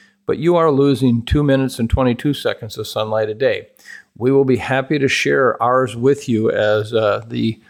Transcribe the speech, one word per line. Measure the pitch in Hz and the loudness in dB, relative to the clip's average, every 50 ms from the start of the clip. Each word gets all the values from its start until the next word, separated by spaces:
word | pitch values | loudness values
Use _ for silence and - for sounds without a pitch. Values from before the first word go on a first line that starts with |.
| - _ _ _ _ | -20 _ _ _ _
but | - - - | -4 -4 -2
you | 143 165 175 175 | 0 2 2 4
are | 165 160 | 4 2
losing | 143 135 139 143 139 117 131 131 117 117 113 | 4 4 4 4 2 2 2 2 2 2 0
two | - - 151 | 0 0 0
minutes | 147 143 135 135 135 131 - - | 2 2 2 2 0 -2 -2 -4
and | 117 113 | -4 -2
twenty-two | - - 131 127 120 117 - 151 143 | 0 0 2 2 0 0 -2 -4 -4
seconds | - - 117 104 - - 110 - - | -2 -4 -6 -6 -6 -10 -14 -10 -10
of | 107 | -10
sunlight | - - 110 107 107 110 110 110 107 | -8 -4 -6 -4 -2 -2 -2 -2 -2
a | 107 | -2
day. | 110 135 127 107 - - - _ _ _ - - - - _ _ | -2 0 0 0 -2 -6 -12 _ _ _ -20 -20 -20 -20 _ _
We | - 110 127 | -4 0 2
will | 139 139 139 | 4 4 4
be | 131 131 - | 4 2 0
happy | - - 135 131 135 131 160 147 | 0 -2 -2 -2 -2 -2 -2 0
to | 135 135 | 0 0
share | - - - 143 143 143 135 120 110 - 113 | 0 0 -2 0 0 2 2 2 0 0 0
ours | 120 123 127 131 120 104 | 0 2 2 0 -2 -4
with | 117 117 135 143 143 - - | 0 2 2 2 2 0 -2
you | 117 107 110 110 | -2 0 0 0
as, | - 101 107 107 107 110 107 107 120 | 0 0 0 2 2 0 -2 0 -2
uh, | 110 110 104 104 107 110 113 | 0 0 0 0 -2 -6 -8
the | 120 120 117 113 110 - _ _ | -6 -4 -4 -4 -4 -6 _ _